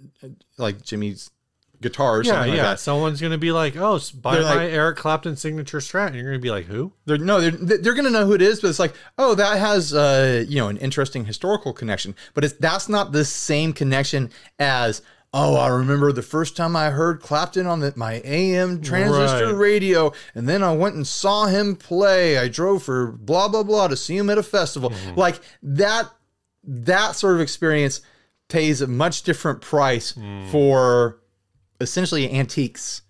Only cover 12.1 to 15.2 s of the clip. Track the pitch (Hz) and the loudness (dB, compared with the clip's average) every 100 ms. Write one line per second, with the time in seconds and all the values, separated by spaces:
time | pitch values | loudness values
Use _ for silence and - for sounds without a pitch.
12.1 | 101 - - 143 - 165 185 - 208 202 | -12 -8 -2 -2 0 0 0 -2 -2 0
13.1 | 147 143 - - 151 160 147 135 135 139 | 0 -2 -4 -2 0 0 -2 0 0 0
14.1 | 139 123 - - - 143 127 120 104 - | -2 -4 -8 -20 -4 0 2 0 -2 -10
15.1 | _ | _